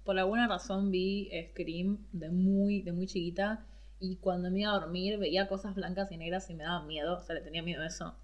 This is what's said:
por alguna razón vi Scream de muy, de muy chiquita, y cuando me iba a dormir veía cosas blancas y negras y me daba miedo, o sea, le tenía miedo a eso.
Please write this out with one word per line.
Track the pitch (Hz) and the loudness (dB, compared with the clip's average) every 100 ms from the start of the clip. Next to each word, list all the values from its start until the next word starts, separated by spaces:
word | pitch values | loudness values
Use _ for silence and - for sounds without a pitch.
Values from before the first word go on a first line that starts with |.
por | - 190 | 0 2
alguna | 190 220 240 | 4 4 4
razón | 190 - 190 196 | 2 0 2 2
vi | 185 185 196 196 170 - | 4 2 0 -2 -6 -6
Scream | - 160 165 185 208 - | -6 -4 0 0 0 -4
de | 175 156 | -6 0
muy, | 180 185 196 202 202 | 4 6 6 4 2
de | 180 | 0
muy | 170 190 | -2 -2
chiquita, | 185 170 175 202 220 - - - - | -2 -2 0 0 0 -6 -18 -18 -8
y | 185 185 | -6 -2
cuando | 190 180 180 | 0 2 2
me | 190 | 2
iba | 208 | 4
a | 202 | 2
dormir | 160 175 190 208 | 2 0 0 2
veía | 185 175 196 | 2 2 2
cosas | 190 202 | 0 -2
blancas | 190 170 180 196 | -4 -2 -2 -2
y | 165 | -4
negras | 165 180 185 | -4 -2 -4
y | |
me | 165 | -6
daba | 156 175 151 | -2 -2 -2
miedo, | 156 156 180 | -2 0 -2
o | |
sea, | - | -2
le | 165 | -6
tenía | 143 165 | -4 -4
miedo | 165 156 | -2 -2
a | 160 | -4
eso. | - 165 - | -6 -8 -10